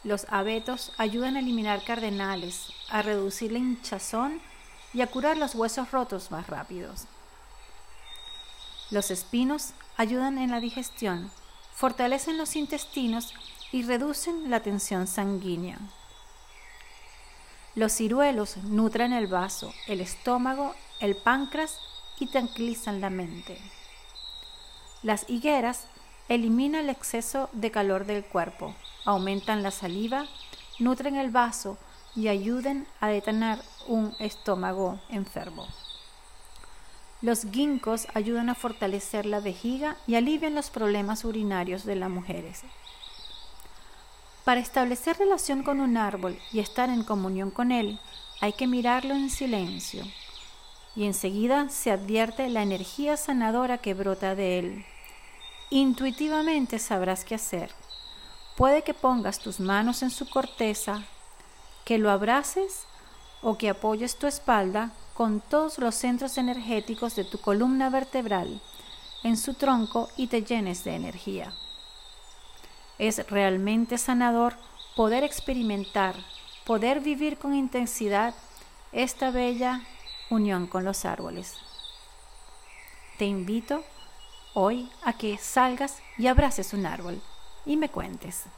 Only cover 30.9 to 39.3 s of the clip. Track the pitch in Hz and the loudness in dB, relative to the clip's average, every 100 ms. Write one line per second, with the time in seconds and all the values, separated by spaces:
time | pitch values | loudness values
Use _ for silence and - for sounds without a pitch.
30.9 | 254 277 277 262 240 240 233 202 202 - | 2 0 0 4 4 4 2 -6 -10 -14
31.9 | - - - 214 202 202 247 262 277 285 | -20 -10 0 2 2 2 0 0 -2 -4
32.9 | - 214 208 202 220 226 214 - - - | -2 2 2 2 2 2 0 -4 -16 0
33.9 | 226 214 - 214 - - 185 185 185 185 | 2 2 -2 -6 -4 0 0 0 0 0
34.9 | 196 - 208 190 - 170 160 - - - | -2 -6 -6 -4 -6 -10 -12 -14 -14 -14
35.9 | - - - - - - - - - - | -14 -16 -20 -20 -20 -18 -16 -16 -16 -16
36.9 | - - - 233 226 220 214 294 269 - | -16 -18 -2 2 2 0 0 2 2 0
37.9 | 226 - 220 214 233 233 247 247 220 202 | -2 0 0 0 2 0 0 -4 -2 -2
38.9 | 196 - 214 208 | 0 -2 -2 0